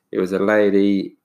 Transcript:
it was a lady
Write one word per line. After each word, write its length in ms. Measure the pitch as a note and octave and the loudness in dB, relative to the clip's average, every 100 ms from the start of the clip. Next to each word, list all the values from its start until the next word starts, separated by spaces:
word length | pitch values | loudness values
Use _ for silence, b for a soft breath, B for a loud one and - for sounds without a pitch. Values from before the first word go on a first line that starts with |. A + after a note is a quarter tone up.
| - | -10
it 80 | G#2 | -6
was 120 | F#2 | -4
a 60 | F#2+ | -2
lady 800 | G2 G#2+ G#2 G2 G2+ G2 - _ | 0 2 2 2 2 0 -4 _